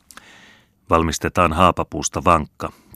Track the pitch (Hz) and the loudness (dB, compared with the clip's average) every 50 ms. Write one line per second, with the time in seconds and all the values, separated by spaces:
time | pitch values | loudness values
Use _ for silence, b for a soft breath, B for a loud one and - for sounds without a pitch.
0 | B B B B B B B B B B B B B B B B _ - 85 82 | B B B B B B B B B B B B B B B B _ -2 0 0
1 | 82 82 76 - - 80 - 92 90 82 78 85 92 87 78 - 80 - - 78 | 0 0 -4 -4 -6 -4 0 0 0 0 2 2 2 2 2 0 -4 -8 -8 -8
2 | 71 - - 87 76 90 85 80 73 - _ - - - - b b b b | -8 -6 -6 -2 0 2 2 2 0 -4 _ -14 -14 -14 -14 b b b b